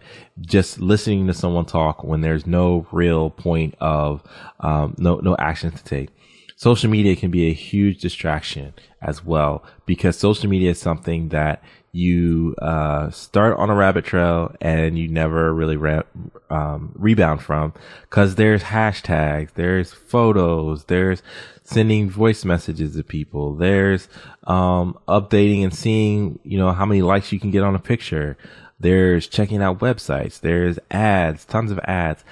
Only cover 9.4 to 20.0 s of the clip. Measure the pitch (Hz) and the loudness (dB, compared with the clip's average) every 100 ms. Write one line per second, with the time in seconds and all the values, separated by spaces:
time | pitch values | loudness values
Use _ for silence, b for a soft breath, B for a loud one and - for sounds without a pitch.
9.4 | 73 73 B B - 87 92 - 101 107 | 0 -2 B B -4 0 0 2 0 0
10.4 | 104 95 92 85 87 80 - 82 80 78 | 0 2 2 0 -4 -4 -4 -6 -4 -2
11.4 | 76 78 b b _ 87 90 87 85 82 | -2 -4 b b _ -2 0 2 2 2
12.4 | 82 - 80 80 76 73 76 - - 98 | -2 -4 -4 -2 -2 -2 -4 -10 -2 2
13.4 | 110 - 101 101 98 92 - 92 87 85 | 2 2 0 4 2 2 0 0 2 2
14.4 | 85 - 80 80 80 82 82 80 80 80 | -2 -4 -2 0 0 -2 -2 0 0 2
15.4 | 80 80 80 76 78 78 - - - - | 0 0 -2 0 0 -2 -4 -12 -16 -18
16.4 | _ 78 76 76 78 - 104 107 82 76 | _ -4 -4 -6 -10 -2 2 4 2 0
17.4 | - 76 78 - B B B - 101 95 | -2 -2 -2 -8 B B B 2 2 4
18.4 | 107 107 - 110 110 95 - 80 76 76 | 4 2 0 0 0 -2 -2 0 0 -2
19.4 | 76 - 87 92 90 - | -6 -4 -2 0 -4 -10